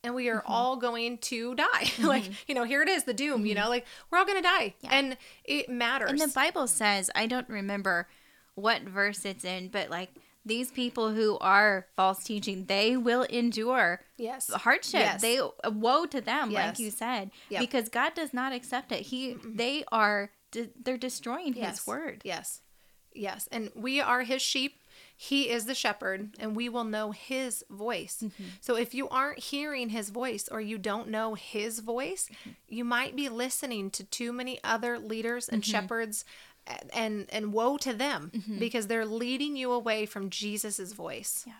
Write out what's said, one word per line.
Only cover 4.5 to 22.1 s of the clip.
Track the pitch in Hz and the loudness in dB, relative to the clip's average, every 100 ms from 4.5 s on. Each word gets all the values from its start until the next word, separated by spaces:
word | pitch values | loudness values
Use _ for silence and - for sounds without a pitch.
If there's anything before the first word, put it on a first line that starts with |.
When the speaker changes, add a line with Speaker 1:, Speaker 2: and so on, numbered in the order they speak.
| 370 214 - | 4 2 -4
Speaker 2:
Yeah. | - | 2
Speaker 1:
And | 269 269 254 - - - | 4 4 -4 -12 -18 -2
it | 285 - | -2 -2
matters. | 247 233 262 226 | 0 2 2 2
Speaker 2:
And | 277 | 2
the | 311 | 2
Bible | 262 302 359 254 | 4 2 2 0
says, | - 214 196 185 - | 4 4 4 2 0
I | 226 | 2
don't | 247 254 | 0 -4
remember | 214 196 202 190 175 175 - _ _ _ - | -6 -4 0 2 2 0 -12 _ _ _ 0
what | 208 226 | 2 2
verse | 196 190 202 202 202 | 0 0 0 0 -6
it's | 190 180 | -6 -4
in, | 185 185 | -4 -4
but, | 202 165 | -4 -2
like, | 170 185 - _ _ | -4 -8 -14 _ _
these | 214 226 247 | -4 -2 -2
people | - 247 240 220 | -2 -2 0 0
who | 214 214 196 | 4 4 4
are | 190 196 208 190 - - | 6 8 8 4 -2 2
false | 190 190 | 4 2
teaching, | - 208 208 190 185 | -4 -4 -2 -4 0
they | 196 220 254 | 2 4 4
will | 233 247 | 4 2
endure | - 233 240 214 226 254 180 175 - - | 2 2 2 2 0 4 4 2 -8 -8
Speaker 1:
Yes. | 233 262 - | -8 -4 -4
Speaker 2:
hardship. | - 233 302 - 349 | 0 4 4 4 4
Speaker 1:
Yes. | 214 196 | 4 4
Speaker 2:
They, | 226 254 - - - | 2 4 2 -2 -2
woe | 214 226 285 339 | 2 4 4 4
to | 277 | -2
them, | 220 277 240 | 0 0 2
Speaker 1:
Yes. | 208 170 | 2 0
Speaker 2:
like | 190 | -2
you | 214 | -4
said, | - 226 247 196 - - | -4 -2 -2 -4 -12 -6
Speaker 1:
Yep. | 196 | -2
Speaker 2:
because | 240 254 226 | 2 0 0
God | 240 294 330 | 2 2 0
does | 302 | -4
not | 247 262 | -2 -2
accept | 247 247 254 269 | -4 -4 -6 -2
it. | 220 | -6
He, | 208 254 262 240 | -4 -4 -4 -6
Speaker 1:
Mm-mm. | 226 220 | -8 -2
Speaker 2:
they | 240 294 - | 0 0 0
are, | 226 208 208 202 _ _ | 4 4 4 -2 _ _
de-, | 226 233 - | -8 -8 -6
they're | 254 254 | -4 -2
destroying | 254 - - 277 349 240 | -4 -6 -6 -4 -2 -2
Speaker 1:
Yes. | 190 - | -4 -4
Speaker 2:
his | - | -4
word. | 240 320 | -4 -4